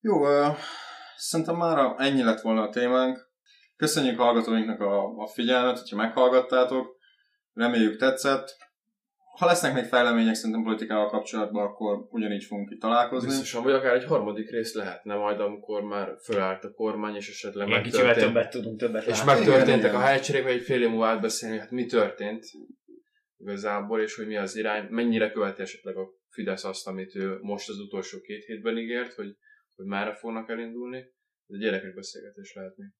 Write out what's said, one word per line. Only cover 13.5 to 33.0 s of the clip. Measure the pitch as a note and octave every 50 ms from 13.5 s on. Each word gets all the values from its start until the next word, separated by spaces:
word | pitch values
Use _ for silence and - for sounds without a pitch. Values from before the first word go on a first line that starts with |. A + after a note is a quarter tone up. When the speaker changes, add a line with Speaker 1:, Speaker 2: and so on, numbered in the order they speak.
| - A#2+ A#2
Speaker 2:
vagy | C3+ C#3
akár | C3 C3+ C3 A#2+
egy | B2+ B2+
harmadik | C#3 D#3+ C3+ G#2 G#2 G#2 G#2+ G#2+ -
rész | - A#2 A2 A2+ -
lehetne | A2 G2+ F#2+ F2+ - - G#2+ G#2
majd, | G2+ G#2 G#2 G#2 G2+
amikor | G#2+ G2+ G#2 G2+ - - G#2+ G#2 G#2
már | G#2 G#2 G2+ G2 - - - -
fölállt | - A2+ G2+ F#2+ F#2+ F#2+ F#2+ -
a | G2+ -
kormány, | _ A2+ A2 G#2 G2+ G#2 G#2+ G#2
és | G2+ G2 -
esetleg | - - - G#2 G2 G2+ G2+ G2+
Speaker 3:
Igen, | A2+ A2
Speaker 2:
megtörtént- | G#2 A#2+ A#2 A2+ B2+ B2 A#2
Speaker 3:
kicsivel | A#2 A#2 B2 A#2
többet | A#2 A#2 -
tudunk, | - B2+ G#2+ A2+ A2+ -
többet | - A#2 A2 A2 -
Speaker 2:
és | - A2+
Speaker 3:
látni. | - - C#3+ C#3
Speaker 2:
megtörténtek | - - D3+ C3+ C3 C3
Speaker 1:
Igen, | B2 C3+ B2+
igen. | A2 B2 -
Speaker 2:
a | B2
hájcserék, | B2+ C3+ C#3 C3+ C3+ - C#3+ C#3 B2+
vagy | C3 B2
egy | B2 A#2+
fél | - C3+ B2 A#2+
év | A#2
múlva | A2+ A2+ A2+
átbeszélni, | A2 A2+ A2 G2+ A2+ A2 - - A2+ A2
hogy | G#2+ G#2
hát | - B2
mi | B2+ B2
történt | A#2 - A#2 G#2+ G2 - - G2+ G#2 G#2+ A2+ G#2+ - - D#2 - - - _ _ _ - - _ _ _ _ _ _ _
igazából, | _ - G2 G2+ G2 G2+ G#2+ G#2 G2+ G2+ G#2 A2+ A2
és | A2 G#2+ -
hogy | - A2
mi | G#2+ G#2+
az | G#2 G2+ F#2+ G2
irány, | A2 G#2+ A2 G#2 G#2+ G#2 G2
mennyire | A2 A#2 A#2+ A#2+ A2+ A2+ A2 -
követi | - A2+ G#2 G2 F#2+ - F#2+
esetleg | F#2+ - - _ G2 F#2
a | F#2 F#2+ F#2+ - _ _ _
Fidesz | _ - G#2 F#2+ F#2+ F#2+ -
azt, | G2+ F#2+ - -
amit | - F#2+ F#2+ F#2+ F#2+ -
ő | G2 F#2+ G2 F#2+ G2
most | F#2+ G2+ G2+ G2+ - -
az | G#2+ G2+
utolsó | G2+ G2+ - G2 F#2 - - F#2+
két | - - G#2 G#2 -
hétben | - A2+ G#2+ G2+ A2+ A2+ A2+
ígért, | A#2 A2+ A#2+ A#2+ B2 A#2+ -
hogy, | - G#2+ G2+ G#2 _ _ _ - _ _ _ _
hogy | _ F#2+
merre | G2 G2 G2 G#2 G#2+ G#2
fognak | - - A#2 A2+ A2+ A2 A2+
elindulni. | A#2 A2+ A#2 A2+ A#2 A#2+ B2 B2 B2+ B2+ B2+ _ _ _ _ _ _ _ _
Ez | _ G2+
egy | G2+ G#2+
érdekes | A2 G2 F#2+ F#2+ F#2+ F#2
beszélgetés | F#2+ G2 - - A2 - G2+ - - G2 - -
lehet | - F#2+ F#2+ F#2+
még. | _ G3+ G3+ _ _